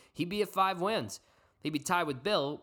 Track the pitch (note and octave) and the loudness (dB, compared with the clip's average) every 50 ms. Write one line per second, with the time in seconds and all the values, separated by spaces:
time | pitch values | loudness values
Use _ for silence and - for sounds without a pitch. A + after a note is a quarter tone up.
0 | - - _ - E3+ F3 G#3 G#3 G3+ G3+ - G3 F#3+ F#3+ F#3+ E3+ F3+ G#3 A3+ F#3 | -18 -14 _ -4 -4 -2 0 0 0 0 2 2 2 2 2 0 0 0 0 0
1 | A#2+ F#2+ - - - _ _ _ _ _ _ _ - D3+ D#3 C#3 - - F3+ F3 | -2 -4 -8 -12 -16 _ _ _ _ _ _ _ -6 -4 -4 -2 0 2 2 2
2 | E3+ D3+ C3+ B2 B2+ G3+ G#3+ E3+ C#3 C#3+ D3+ - | 2 0 -2 -2 0 2 2 2 2 0 -2 -6